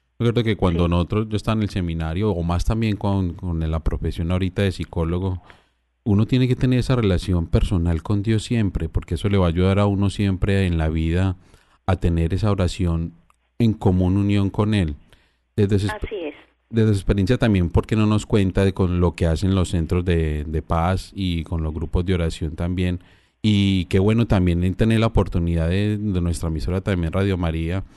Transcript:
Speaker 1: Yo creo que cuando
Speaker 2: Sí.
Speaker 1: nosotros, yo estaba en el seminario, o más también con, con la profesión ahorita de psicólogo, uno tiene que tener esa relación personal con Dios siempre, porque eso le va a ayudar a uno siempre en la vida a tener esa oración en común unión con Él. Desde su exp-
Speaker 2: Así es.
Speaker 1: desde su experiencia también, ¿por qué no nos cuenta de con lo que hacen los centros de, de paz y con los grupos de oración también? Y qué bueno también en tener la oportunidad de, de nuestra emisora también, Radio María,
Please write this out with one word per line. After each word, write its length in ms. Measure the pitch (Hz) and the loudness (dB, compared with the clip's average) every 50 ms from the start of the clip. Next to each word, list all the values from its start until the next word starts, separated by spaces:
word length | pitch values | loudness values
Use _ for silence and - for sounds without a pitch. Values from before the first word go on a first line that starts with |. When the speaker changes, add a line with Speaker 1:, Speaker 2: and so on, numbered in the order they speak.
| _ _ _ - | _ _ _ -2
Speaker 1:
Yo 140 | 113 117 110 | -2 0 0
creo 120 | 120 113 | 0 0
que 120 | 113 107 | 0 0
cuando 280 | 92 - 92 85 82 87 | 0 0 2 2 2 2
Speaker 2:
Sí. 60 | 85 | 2
Speaker 1:
nosotros, 360 | 85 87 85 - - 107 113 110 | 2 2 0 0 0 -2 -2 -2
yo 80 | 107 | -4
estaba 200 | 104 - - 110 | -4 -2 -2 -2
en 60 | 110 107 | 0 -2
el 60 | 98 | -2
seminario, 640 | - 104 90 87 82 82 82 80 80 87 104 107 | -2 -2 -4 -2 -4 -4 -4 -4 -2 -2 -2 -2
o 120 | 98 87 85 | 0 -2 -2
más 220 | 85 87 87 - | 0 0 0 0
también 320 | - 113 110 113 110 104 | 0 0 0 0 -2 -2
con, 380 | 101 - 101 98 98 95 90 82 | -2 -2 -2 0 0 0 -2 -4
con 360 | - - 92 85 82 80 80 | -6 -6 -6 -4 -2 -2 -2
la 100 | 80 80 | -2 -2
profesión 520 | - - - - - 82 78 - 87 82 90 | -2 -4 -4 -2 -4 -4 -4 -4 -4 -2 -2
ahorita 300 | 90 95 92 - - 101 | -2 -2 -2 -2 -2 -2
de 100 | 98 90 | -2 -2
psicólogo, 720 | - 87 - - 90 82 80 85 90 95 95 92 90 - - - - _ _ _ _ _ _ _ _ _ | -4 -8 -6 -4 -4 -2 -2 -2 -2 -2 -4 -4 -6 -8 -14 -20 -20 _ _ _ _ _ _ _ _ _
uno 200 | 117 101 101 110 | 0 2 2 2
tiene 240 | - 135 127 127 123 | 2 2 2 2 2
que 80 | 127 | 0
tener 220 | 120 - 127 127 127 | 0 0 2 2 2
esa 180 | 113 - 135 | 2 2 2
relación 500 | 123 113 101 92 85 - - 92 87 82 | 2 2 2 2 2 0 0 0 0 0
personal 560 | 78 - 110 - - 104 90 85 85 85 80 - | 0 0 2 2 2 2 0 2 0 0 0 -2
con 200 | - 107 101 98 | -2 -2 -2 0
Dios 200 | 110 113 107 - | 0 0 0 -2
siempre, 460 | - 123 113 107 98 - - 80 80 | -2 -2 0 0 0 -2 -2 -4 -4
porque 260 | - - 80 - 90 | -4 -4 -4 -4 -4
eso 120 | 82 - 104 | -4 -2 0
le 80 | 98 | 2
va 100 | 101 92 | 2 2
a 20 | 85 | 2
ayudar 280 | 82 87 92 95 95 98 | 2 2 2 2 4 4
a 80 | 101 | 2
uno 220 | 104 101 98 101 101 | 2 2 2 0 0
siempre 580 | - - 104 98 95 92 - - 98 98 95 | 0 0 0 0 0 0 0 0 0 2 2
en 120 | 90 87 82 | 2 0 0
la 100 | 80 78 | 0 0
vida 480 | 78 80 80 80 82 90 95 95 90 - - _ - _ _ _ _ _ _ | 0 0 0 0 2 2 2 0 -2 -4 -10 _ -20 _ _ _ _ _ _
a 100 | - 92 | -2 0
tener 360 | - - 90 85 82 82 82 90 | 0 0 0 2 2 0 0 0
esa 180 | 92 95 107 | 0 0 0
oración 640 | 101 98 92 85 - - 92 87 82 82 85 82 - - _ _ _ _ _ _ _ - | 0 0 0 -2 -2 -2 -2 0 0 -2 -2 -4 -8 -14 _ _ _ _ _ _ _ 0
en 160 | 120 113 101 | 2 2 2
común 420 | - - 104 90 90 90 90 95 | 2 2 2 2 4 4 2 2
unión 320 | 101 101 101 101 101 98 98 | 2 2 2 2 2 0 0
con 240 | - - 107 107 107 | 0 0 0 2 2
Él. 220 | 104 92 78 71 - - _ - _ _ _ _ _ _ _ _ | 2 0 0 -4 -8 -14 _ -20 _ _ _ _ _ _ _ _
Desde 220 | - 104 98 104 101 | 0 2 2 2 0
su 100 | 98 104 | 0 -2
exp- 160 | 214 214 - | -4 -6 -8
Speaker 2:
Así 120 | - - | -8 -8
es. 180 | 196 170 147 - - - _ _ _ _ _ | -8 -8 -10 -10 -14 -18 _ _ _ _ _
Speaker 1:
desde 240 | 113 113 110 110 107 | 0 2 2 4 2
su 80 | 98 | 2
experiencia 380 | - - 104 101 95 92 123 123 | 0 0 0 0 2 0 0 2
también, 320 | - 117 104 95 90 82 | 2 2 2 2 2 2
¿por 160 | - - 110 | 0 0 0
qué 100 | - - | 0 0
no 100 | 110 107 | 0 2
nos 200 | 107 107 104 - | 2 2 0 0
cuenta 380 | - - 107 98 95 - - 98 | 0 2 2 2 2 2 2 2
de 80 | 98 92 | 2 2
con 280 | - 98 90 90 87 | 0 0 0 2 2
lo 140 | 90 87 80 | 2 0 0
que 120 | - 92 | 0 0
hacen 280 | 82 82 80 - 92 98 | 0 0 0 0 0 2
los 160 | 95 87 - | 0 0 0
centros 340 | - 85 82 78 90 90 87 | -2 -2 -2 0 -2 -2 0
de, 400 | 92 87 85 80 78 76 76 76 | 0 0 0 0 0 -2 -4 -6
de 180 | 78 78 80 - | -6 -6 -6 -4
paz 500 | - 85 82 82 90 95 92 - - - | -2 -2 0 0 0 0 -2 -4 -8 -8
y 300 | 101 98 92 87 82 80 | -6 -4 -4 -2 -4 -4
con 180 | - 90 82 80 | -4 -4 -4 -4
los 100 | 78 80 | -4 -4
grupos 320 | 82 80 80 - 92 90 | -6 -6 -4 -2 -2 0
de 100 | 87 92 | 0 0
oración 420 | 85 85 82 80 - 90 78 78 | 0 0 -2 -4 -4 -6 -6 -6
también? 440 | - 87 87 90 90 92 90 87 90 - - _ _ _ _ _ _ - | -4 -4 -4 -2 -2 -2 -2 -2 -4 -8 -14 _ _ _ _ _ _ 0
Y 420 | 110 104 101 98 98 95 95 87 | 2 2 4 4 2 2 0 0
qué 120 | - - 98 | 0 0 2
bueno 280 | 95 104 110 113 117 | 2 2 2 2 2
también 380 | 110 113 98 92 90 85 85 87 | 2 2 2 2 2 2 2 0
en 100 | 95 90 | 0 0
tener 260 | - 113 113 113 110 | 0 2 2 2 2
la 60 | 110 | 2
oportunidad 640 | 113 - 113 98 - - 95 85 85 85 82 80 82 | 2 2 0 0 0 0 -2 0 0 0 0 0 0
de, 300 | 87 98 104 107 107 104 | 0 0 0 0 -2 -2
de 220 | 104 107 95 90 | -2 -2 0 0
nuestra 280 | 85 87 85 76 - 82 | 0 0 -2 -2 -4 -4
emisora 320 | 80 78 - - 90 95 | -4 -4 -4 -2 -4 -2
también, 320 | 92 - 101 87 85 80 80 | -2 -2 -2 0 -2 -2 0
Radio 240 | 95 98 101 95 | 0 0 0 0
María, 480 | 87 92 82 80 80 82 80 87 95 95 - - | 0 -2 -2 -2 -2 -4 -4 -4 -6 -8 -10 -14